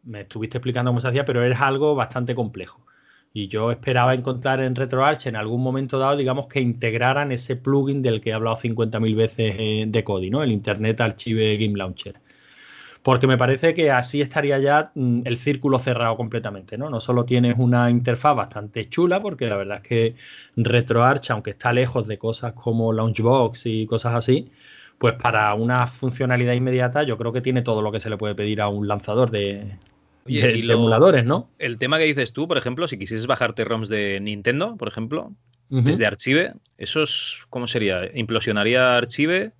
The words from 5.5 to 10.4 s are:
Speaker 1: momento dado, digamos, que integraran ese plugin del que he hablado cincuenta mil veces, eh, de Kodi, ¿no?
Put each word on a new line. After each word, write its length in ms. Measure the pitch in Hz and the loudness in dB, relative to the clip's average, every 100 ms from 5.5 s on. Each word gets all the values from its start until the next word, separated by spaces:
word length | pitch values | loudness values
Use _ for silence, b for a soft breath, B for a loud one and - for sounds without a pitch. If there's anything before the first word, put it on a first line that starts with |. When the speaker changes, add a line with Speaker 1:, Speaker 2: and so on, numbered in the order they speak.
| 123 | -2
Speaker 1:
momento 360 | 131 131 135 135 | -2 -2 -2 0
dado, 180 | 135 143 | 0 0
digamos, 300 | 131 131 139 | 0 -2 -2
que 140 | 139 | -2
integraran 680 | 123 117 117 113 123 135 143 | 0 0 -2 0 2 2 -2
ese 240 | 127 - 127 | -6 -6 -6
plugin 440 | 131 139 139 139 | 0 0 0 0
del 200 | 123 110 | 0 0
que 100 | 113 | -2
he 20 | |
hablado 220 | 110 113 110 | -2 -2 -2
cincuenta 420 | 117 113 113 110 | -4 -2 -2 0
mil 160 | 113 | 0
veces, 400 | 110 113 - 110 101 | 2 0 0 -2 -2
eh, 280 | 110 107 110 | -2 -2 0
de 160 | 110 | -2
Kodi, 240 | 107 98 92 | -2 -4 -2
¿no? 140 | 127 | -2